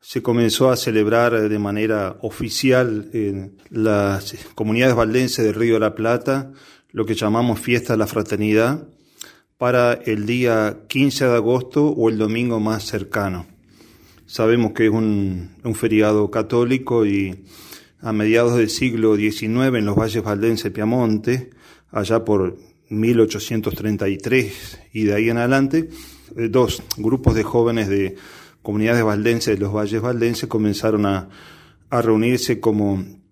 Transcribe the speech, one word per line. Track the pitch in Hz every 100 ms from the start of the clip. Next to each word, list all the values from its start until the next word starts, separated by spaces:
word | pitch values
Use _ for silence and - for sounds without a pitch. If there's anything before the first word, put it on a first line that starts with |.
se | - -
comenzó | - 117 117 - 131
a | 123
celebrar | - 110 107 117 120 113 107
de | 107
manera | 104 104 110 107 95 -
oficial | 110 - 113 - 135 127 123 107 104
en | 117 101 98 95 - _
las | 113 110 104 101 98 101 - - -
comunidades | 107 110 127 120
valdenses | 113 120 127 123 113
del |
Río | 107 117 113
de |
la | 107
Plata, | 107 110 120 123 135 135 135 - - _
lo | - 107
que |
llamamos | 107 107 110 120 107
Fiesta | - 120 -
de | 113
la | 107
Fraternidad, | - 104 101 107 107 117 151 151 _ _ _ - - _ _
para | 123 123 120
el | 120 - 107 104
día | 123 123 113 107 104 -
quince | 131 139 135 131
de | 120
agosto | 110 127 127 - 147
o | - 113
el | 110
domingo | 107 113 123 117
más | 107 110
cercano. | 104 107 98 110 98 90 87 - _ _ - - - - _
Sabemos | - 110 120 113
que | - 113
es |
un, | 110 110 104 98 92 87 -
un | 120 107
feriado | 117 107 107 107 101
católico | 113 110 120 120 131 131 120 107
y | 101 98 95 - - - - - _
a | 113
mediados | 107 107 113 120 120
del | 110
siglo | - 131 113 110 104
diecinueve | 107 107 110 117 131 123
en | 104
los | 101
valles | 110 107
valdenses | 107 101 113 110
de | 107
Piamonte, | 95 107 123 117 107 107 127 127 - - - _
allá | 110 95 113 -
por | 104 92 - - _ _
mil | 107 113 117
ochocientos | 107 104 - 110 107 -
treinta | 107 101 101
y | 98
tres | - 127 113 - - - -
y | 107
de | 107
ahí | 104 113
en | 117
adelante, | 120 135 135 160 160 - - - - -
eh, | 117
dos | 127 120 - - -
grupos | 107 131 131 113
de |
jóvenes | 107 120 117 117 101
de | 101 95 95 - - - _
comunidades | - 104 110 120
valdenses, | 110 101 110 117 110 104
de |
los | 101
valles | 104 107 110
valdenses, | 117 120 117 117 -
comenzaron | 117 107 101 113 107 104
a, | 95 92 - - - - _ _
a | 123
reunirse | 113 110 113 127 - 117
como | 117 107 101 98 95 - _